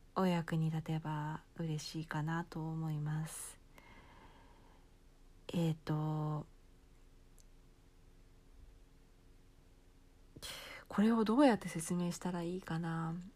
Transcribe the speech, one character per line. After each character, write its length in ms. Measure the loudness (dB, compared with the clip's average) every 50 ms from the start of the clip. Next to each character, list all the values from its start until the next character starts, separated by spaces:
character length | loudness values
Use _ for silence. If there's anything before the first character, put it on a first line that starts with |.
| -14 -4 0 2
お 40 | 4
役 320 | 4 4 2 2 0 0 0
に 120 | 0 0
立 120 | 0 -2
て 180 | -2 -2 -2 -2
ば 400 | -2 -2 -4 -4 -4 -4 -6 -8 -10 -12 -10 -6
嬉 260 | -4 -2 -2 -4 -4
し 180 | -6 -6 -6
い 40 | -6
か 180 | -4 -4 -2 -2
な 200 | -2 -2 -2 -4
と 160 | -6 -6 -6
思 320 | -6 -4 -4 -4 -4 -2
い 80 | -2 -2
ま 260 | -2 -2 -2 -4 -4
す。 320 | -6 -8 -12 -12 -14 -14 -18 -20 -20 -20 -20 -20 -20 -20 -20 -20 -20 -20 -20 -20 -20 -20 -20 -20 -20 -20 -20 -20 -20 -20 -20 -20 -20 -20 -20 -20 -20 -20 -20 -20 -20 -20 -20 -12 -2 0
え 180 | 2 4 2
ー 40 | 2 0 -2
と、 600 | -2 0 0 0 0 0 0 0 0 -2 -2 -4 -8 -14 -20 -20 -20 -20 -20 -20 -20 -20 -20 -20 -20 -20 -20 -20 -20 -20 -20 -20 -20 -20 -20 -20 -20 -20 -20 -20 -20 -20 -20 -20 -20 -20 -20 -20 -20 -20 -20 -20 -20 -20 -20 -20 -20 -20 -20 -20 -20 -20 -20 -20 -20 -20 -20 -20 -20 -20 -20 -20 -20 -20 -20 -20 -20 -20 -20 -20 -20 -20 -20 -20 -20 -20 -20 -20 -20 -18 -14 -12 -12 -12 -12 -12 -14 -14 -14 -14 -6
こ 120 | 2 4
れ 120 | 6 6 6
を 100 | 6 4
ど 140 | 4 6 8
う 100 | 8 8
や 80 | 8
っ 20 | 6
て 120 | 2 -4
説 240 | -4 -4 -2 0 0
明 180 | 0 0 0
し 60 | -2 -2
た 160 | -4 -4 -2
ら 100 | -2 -2
い 140 | -2 -4 -6
い 40 |
か 180 | -4 -4 -4 -2
な。 360 | -2 -2 -2 -2 -2 -2 -4 -6 -8 -10 -14